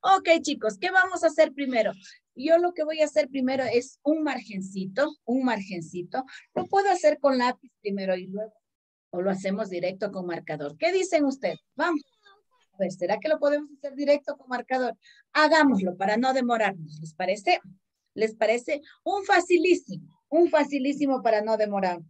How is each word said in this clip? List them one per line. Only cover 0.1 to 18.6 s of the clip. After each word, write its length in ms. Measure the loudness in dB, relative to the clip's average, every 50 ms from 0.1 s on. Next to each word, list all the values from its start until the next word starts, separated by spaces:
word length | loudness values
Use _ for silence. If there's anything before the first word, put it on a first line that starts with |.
| 4 4 6 4 4 4
chicos, 340 | 4 -2 -6 -2 -2 -4 -4 -2
¿qué 120 | -6 0
vamos 340 | 2 2 2 2 0 0 0
a 40 | 0
hacer 240 | 4 4 2 2
primero? 400 | 2 -6 -6 -2 0 0 0 0 -4 -8 -18 -20 -20 _ _ _ _
Yo 240 | -8 2 4 4 4
lo 160 | 4 2 -2
que 100 | -2 -4
voy 160 | -4 0 0
a 60 | 0
hacer 220 | 2 2 0 0 0
primero 360 | -2 -2 -2 0 0 0 -2
es 340 | 0 0 -2 -2 -2 -16 _
un 200 | _ 0 0 0
margencito, 960 | 0 -2 -4 -6 -8 -10 -10 -10 -10 -8 -8 -8 -8 -6 -2 -2 -2 -2 -4 _ _
un 200 | -4 -2 -2 0
margencito. 800 | 0 -2 -2 -4 -8 -10 -10 -10 -10 -10 -12 -10 -8 -8 -8 -8 -8 -16 -20 -20 _ _
Lo 120 | -8 -6
puedo 240 | 0 0 0 2 2
hacer 280 | 0 4 2 2 2 4
con 200 | 2 2 2 4
lápiz 340 | 2 0 0 _ _ -20 _ _
primero 340 | _ -6 -6 -4 -2 -2 -2
y 120 | -4 -4
luego, 260 | -10 -8 -10 -10 -10 _ _ _ _ _ _ _ _ _ _ _ _
o 120 | -6 -2
lo 80 | -2 -2
hacemos 400 | -2 -2 -2 -4 -4 -4 -4 -6
directo 420 | -6 -4 -4 -4 -4 -4 -8 -8
con 140 | -6 -8 -6
marcador. 500 | -6 -8 -8 -6 -8 -8 -8 -8 -10 -6
¿Qué 160 | -2 -2 0
dicen 320 | 0 0 0 2 0 2 2
ustedes? 360 | 2 -2 -2 -4 -4 -4 -4 _ _ _
Vamos. 280 | -4 -2 -2 -2 -4 -6 _ _ _ _ _ _ _ _ _ _ _ _ _ _
A 20 | -6
ver, 140 | -6 -6
¿será 260 | -4 -6 -2 -2 -2 -2
que 100 | 0 -2
lo 100 | -2 0
podemos 320 | 0 0 0 0 -4 -8 -16 _
hacer 160 | -14 -14 -8
directo 420 | -6 2 2 2 2 _ -8 -12
con 120 | _ -10 -8
marcador? 480 | -8 -8 -4 _ -2 -2 -2 -2 -6 _ _ _ _ _ _ _
Hagámoslo 640 | _ 2 4 6 6 6 6 6 4 4 0 -2 -2
para 220 | -2 -2 0 0 2
no 160 | 2 2 2
demorarnos. 680 | 0 0 0 0 0 0 -2 -2 -4 -12 -14 -14 -16
¿Les 140 | -16 -16 _
parece? 440 | _ -4 -4 -4 -2 2 0 0 0 _ -12 -20 _ _ _ _ _ _ _ _
¿Les 200 | -2 -2 -2 0
parece? 480 | _ 0 0 0 0